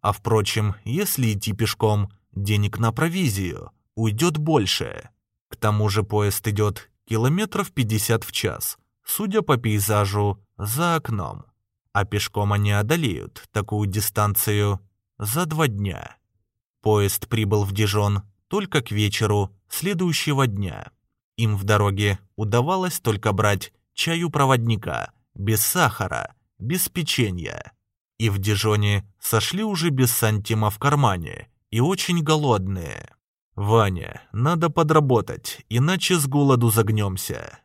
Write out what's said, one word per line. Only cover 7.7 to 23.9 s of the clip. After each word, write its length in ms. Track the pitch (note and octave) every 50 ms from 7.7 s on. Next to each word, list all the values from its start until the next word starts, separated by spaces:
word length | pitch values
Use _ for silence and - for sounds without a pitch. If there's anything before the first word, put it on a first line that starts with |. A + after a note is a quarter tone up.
пятьдесят 520 | _ - B2+ G#2 A2 A2 G#2+ - A2+ A2+ -
в 80 | -
час, 460 | - - - G#2 C2 - - - - _ _ _ _ _ _
судя 360 | - - - G3+ G#3 F#3+ A3
по 160 | F#3+ - D3 A#2+
пейзажу 880 | B2 A2+ G#2+ G#2 G2+ G2+ A2 G#2 G#2 G2 G2 G#2 G#2 G#2 G2 - _ _ _ -
за 380 | G2 G#2 A2 C#3 E3+ F3 E3+
окном. 500 | D#3+ - - A2+ G#2 E2+ B1+ G1+ G1+ - _ _ _ _ _ _ _ _ _ _
А 120 | G2+ G2+
пешком 480 | G2+ - G#2 - - _ G#2 G2+ G2+ G#2
они 180 | G2+ G#2 G#2
одолеют 760 | G#2 G2+ G#2 G#2+ D#3 F3 D#3+ A#2+ F2+ B1 G1+ - _ - - -
такую 360 | _ G#2+ G2 - G#2 G#2 G#2 G2+
дистанцию 920 | F#2 G#2+ G2+ - - - G#2+ G#2 G2+ - - - G#2 G#2 G#2 G2+ G2+ F#2+ - _ _ _ _ _ _ _
за 280 | G2+ G#2+ A2+ D3+ F3+
два 220 | D#3+ D#3 D3+ E3 C3+
дня. 500 | G#2 G2 G2+ G2 F2 - G1+ - - _ _ _ _ _ _ _ _ _ _ _ _ _
Поезд 460 | _ A2 G#2+ G#2 G2+ G2 - - - -
прибыл 380 | - A2 A2 G2+ G#2+ G#2 G2+
в 80 | G2 G2
Дижон 500 | G2 A2 G2+ F#2+ G#2 G#2 G2+ G2+ G2+ G2+ - _ _ _ _
только 340 | - G#3 G#3 F#3 - D#3
к 100 | A#2+ -
вечеру 640 | G#2+ G#2 G#2+ G#2 G2+ - A2 G#2 G#2+ G#2 G2 F#2+ - _ _ _
следующего 800 | - - D3 F#3 G3+ E3 F#3 F3 D#3 - - D3 D3 C3+ C3+ A#2+
дня. 440 | G2 G2+ G2+ F2+ D2+ G1+ - - _ _ _ _ _ _ _ _ _
Им 200 | - A#2 A2 G#2+
в 80 | G2 G2
дороге 560 | G2+ A2 G#2 G#2 G2+ G2 G2 G#2 G2+ G2 F#2+ - _ _
удавалось 640 | - G#2+ G#2 G2+ A#2+ B2 D3+ F#3 F#3+ F#3 F3+ F3+ -
только 320 | _ - G#2+ G2 - A2
брать 400 | G#2 F#2+ G#2+ G#2 G2+ F#2+ - - _ _ _ _